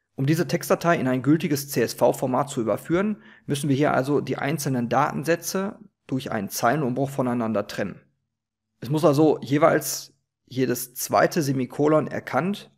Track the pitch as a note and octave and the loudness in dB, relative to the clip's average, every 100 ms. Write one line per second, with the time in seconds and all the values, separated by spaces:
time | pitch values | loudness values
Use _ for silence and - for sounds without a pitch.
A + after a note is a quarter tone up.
0 | _ - C3+ E3 D#3 E3+ - F#3 E3 E3+ | _ -4 0 0 0 -2 0 0 2 0
1 | B2+ B2+ C3 D#3+ F3 C#3+ - - A2+ - | 0 0 2 2 2 -2 -2 -2 -2 2
2 | B2 D3 C3 B2+ C#3 - A2 G#2 - E3+ | 2 2 0 0 -2 -2 -2 -2 -2 -2
3 | G#3 G#3 - - - C#3 D3 C3 D3 B2 | -2 -4 -12 -14 -6 -4 0 2 2 2
4 | C3 C#3+ C3 B2+ C#3 D#3+ D3+ B2+ A#2 B2 | 2 0 0 -4 -2 -2 -2 -2 0 0
5 | D3 D3 D3 E3+ - F#3+ G3 - - _ | 0 -2 -2 -2 -2 -4 -6 -8 -18 _
6 | - C3+ - A2 G2 - A#2+ C#3+ C3 B2+ | -8 -6 -4 -6 -6 0 2 2 0 -2
7 | C#3 - B2+ B2 A2+ G#2+ G#2 - G2+ E2 | -2 -2 -2 -2 -2 -2 -4 -6 -6 -8
8 | _ _ _ _ _ _ _ _ A#2 D3+ | _ _ _ _ _ _ _ _ -4 2
9 | D#3+ C#3 D#3 - A#2+ C#3+ D#3 D3+ D3 - | 4 6 4 4 0 4 4 4 0 -8
10 | - _ _ _ _ A#2+ C3 B2 - - | -10 _ _ _ _ -4 -2 -2 -6 -10
11 | - G#2+ E3 F#3 C#3 C3 B2 - D3 D#3 | 0 2 4 2 0 -2 -4 0 2 2
12 | B2+ - - B2+ F3 G3+ - | 0 -6 -4 -2 -2 -6 -10